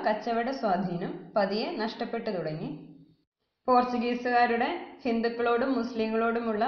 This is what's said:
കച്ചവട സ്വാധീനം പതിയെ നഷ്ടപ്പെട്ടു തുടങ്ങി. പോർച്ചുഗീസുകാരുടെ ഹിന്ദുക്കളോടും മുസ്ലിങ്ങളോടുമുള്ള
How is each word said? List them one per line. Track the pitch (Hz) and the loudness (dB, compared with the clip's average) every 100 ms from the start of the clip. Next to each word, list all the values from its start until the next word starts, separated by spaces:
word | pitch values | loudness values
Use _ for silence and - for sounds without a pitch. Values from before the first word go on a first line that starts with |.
കച്ചവട | 233 214 240 226 233 | 0 0 0 0 0
സ്വാധീനം | 269 214 185 180 170 - - - | 0 0 2 0 -2 -4 -8 -4
പതിയെ | 214 196 208 294 | 0 2 0 -2
നഷ്ടപ്പെട്ടു | 311 226 - 220 233 214 | -2 -4 -4 -4 -4 -4
തുടങ്ങി. | 185 156 156 240 - - - - _ _ _ _ _ - | -4 -4 -4 -6 -8 -14 -20 -20 _ _ _ _ _ 2
പോർച്ചുഗീസുകാരുടെ | 247 247 233 240 247 247 240 240 233 277 349 - - | 4 4 0 0 -2 2 4 4 4 0 -2 -8 -6
ഹിന്ദുക്കളോടും | 247 226 226 233 233 240 269 | -2 0 0 0 2 2 2
മുസ്ലിങ്ങളോടുമുള്ള | 240 233 233 220 220 233 233 233 208 | 0 0 -2 0 2 2 0 0 0